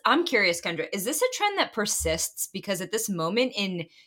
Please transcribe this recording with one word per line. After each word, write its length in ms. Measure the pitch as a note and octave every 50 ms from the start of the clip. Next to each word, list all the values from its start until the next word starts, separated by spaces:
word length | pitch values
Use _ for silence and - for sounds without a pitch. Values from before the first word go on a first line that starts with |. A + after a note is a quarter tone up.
| -
I'm 180 | A3 C4 E4 E4+
curious, 360 | - C4 G#3+ G3 F3 E3+ -
Kendra, 260 | - F3+ E3 D#3 - - -
is 100 | G3+ F3+
this 160 | A#3+ D#4 -
a 40 | B4 B4+ B4+
trend 220 | - G#4 G#4 G4+ F#4
that 140 | - - -
persists? 760 | A3 G#3 - - - - D#3+ D#3+ E3 - - - - -
Because 340 | - - F#3+ - G3+ G3 E3+
at 100 | F#3 -
this 160 | G#3 A3 G#3+ G#3
moment 440 | F#3+ E3 D#3+ E3+ G3+ A#3 C4 B3 -
in 320 | G#3 G3+ F#3+ F3+ E3+ D#3+ - _ - -